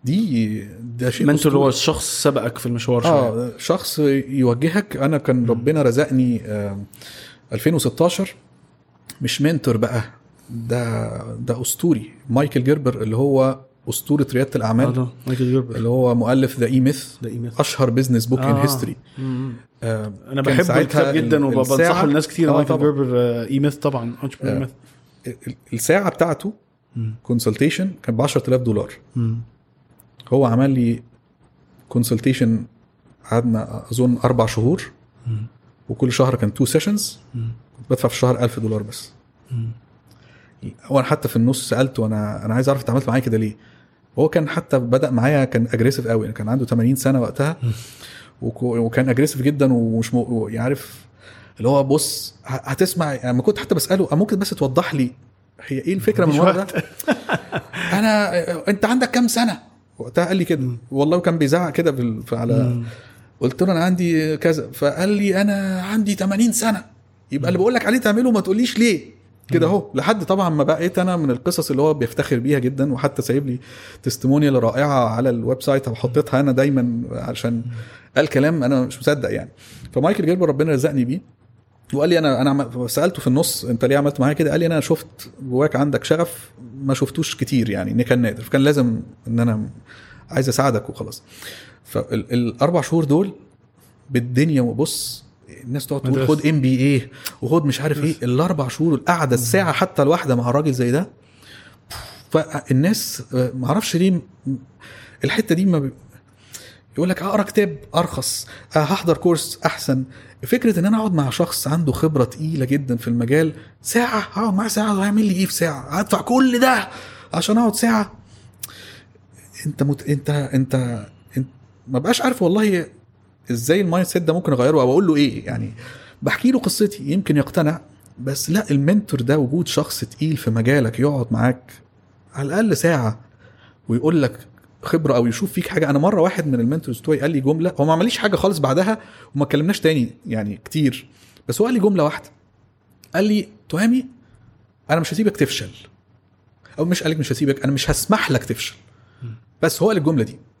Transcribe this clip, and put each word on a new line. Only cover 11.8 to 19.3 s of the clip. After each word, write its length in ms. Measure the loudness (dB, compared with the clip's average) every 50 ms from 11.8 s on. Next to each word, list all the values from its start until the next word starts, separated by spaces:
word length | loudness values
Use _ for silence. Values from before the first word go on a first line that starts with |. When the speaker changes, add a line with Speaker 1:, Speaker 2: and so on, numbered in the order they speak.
| 0 0 0 0 -2 -10 -18 -20 -8 -2
Speaker 1:
مايكل 340 | 0 0 0 0 0 0 2
جيربر، 380 | 2 2 2 2 -2 -2 -2
اللي 140 | -4 -2 0
هو 440 | 0 2 2 4 4 4 2 0 -4 -10 -20 _ _ _ -10
أسطورة 380 | -10 -10 -2 0 0 0 0 0 0
ريادة 160 | -2 -2 0 -2
الأعمال. 300 | -2 0 2 2 2 2
Speaker 2:
آه، 40 | 2
ده 160 | 2 0 -2 -4 -6 -10 -6
مايكل 180 | -6 -2 0 0
جيربر. 320 | 2 2 0 0 -2 -4
Speaker 1:
اللي 120 | -2 0 0
هو 260 | 2 4 4 4 4
مؤلف 500 | 2 2 2 4 2 2 2 0 -2 -2
The 40 | 2
E-Myth. 580 | 4 4 4 4 2 0 -6 -14 -16 -12 -12
Speaker 2:
The 40 | -10
E-Myth. 300 | -8 -8 -10 -10 -2 -2
Speaker 1:
أشهر 300 | -2 -2 0 0 0 2
بيزنس 360 | 2 2 2 2 2 2 2
بوك 140 | 2 0 0
in 40 | 2
Speaker 2:
آه. 220 | 2 2 4 4
Speaker 1:
history. 280 | 2 0 0 -4 -6 -8 -12 -16 -20 -12 -8
Speaker 2:
مم. 340 | -6 -4